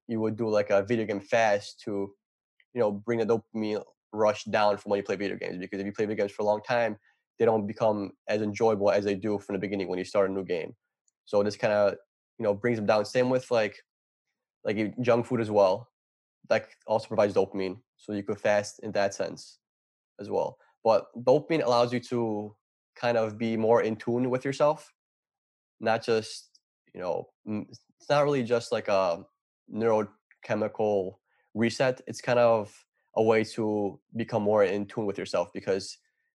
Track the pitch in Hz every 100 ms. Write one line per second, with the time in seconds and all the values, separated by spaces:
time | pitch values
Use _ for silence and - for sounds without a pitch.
0 | - 110 110 110 110 107 104 101 98 117
1 | 107 101 - 117 110 101 - - - 101
2 | 98 - _ _ _ _ _ 123 107 101
3 | 113 117 107 113 - 113 107 104 - _
4 | _ 107 107 104 107 107 104 101 104 101
5 | 98 98 101 95 90 92 95 98 98 101
6 | 104 107 101 - 104 107 - 120 113 107
7 | _ _ _ - 113 110 101 - 113 104
8 | 95 - - 107 107 104 113 104 101 101
9 | 101 98 107 101 - 98 101 101 90 92
10 | 87 104 95 98 87 87 78 - _ _
11 | _ _ _ 104 104 104 113 104 101 95
12 | _ _ _ - 107 101 123 113 104 107
13 | 101 127 123 131 - 120 104 - _ _
14 | _ _ _ _ _ _ - 107 104 -
15 | 120 117 117 117 107 104 95 101 - _
16 | _ _ _ _ - 110 - _ - 110
17 | - 110 104 98 95 98 95 101 _ _
18 | - 104 101 101 107 104 101 - 107 101
19 | 98 - 87 80 - - _ _ _ _
20 | _ - 104 95 - - _ _ 113 104
21 | - 117 123 147 - 160 120 120 120 123
22 | - 120 113 104 107 - _ _ _ -
23 | 120 117 110 104 113 110 113 117 110 110
24 | - 120 127 127 139 135 147 151 - _
25 | _ _ _ _ _ _ _ - 110 113
26 | 120 110 107 - - _ _ _ _ 92
27 | 90 - - _ - 104 - - _ _
28 | - 147 143 139 117 117 - 110 107 98
29 | 92 85 - _ _ _ - 107 113 110
30 | 104 _ _ _ - 107 107 - 107 101
31 | 92 - _ _ _ 107 113 - 131 127
32 | - 113 - 120 117 113 104 - _ _
33 | _ - 110 113 110 - 107 107 101 -
34 | _ 117 113 113 104 107 95 104 101 -
35 | 104 98 87 90 90 98 101 98 - -
36 | _ _ _